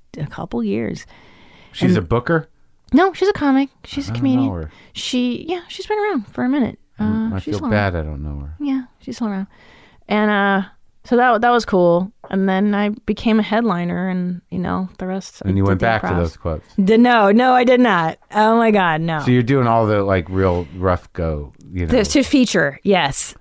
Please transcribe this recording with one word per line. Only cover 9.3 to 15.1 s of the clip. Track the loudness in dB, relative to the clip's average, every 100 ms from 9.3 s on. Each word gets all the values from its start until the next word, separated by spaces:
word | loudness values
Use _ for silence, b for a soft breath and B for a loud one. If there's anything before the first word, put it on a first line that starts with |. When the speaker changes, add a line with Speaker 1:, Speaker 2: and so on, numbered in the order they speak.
| -6 -8 b b b b b -4
Speaker 1:
And, | 0 2
uh, | 2 2 0 -2 -12 _ _
so | -2 2
that, | 4 2
that | 2
was | 2
cool. | 2 2 4 2 0 _ -6
And | -2 0
then | 0 0 0
I | -2 -4 -6
became | -4 0 0
a |
headliner | 2 0 0 -2 -4 -4 -4
and, | -4 -4 -8 -10
you | -8
know, | -4 -4 -6 -8
the |
rest | -8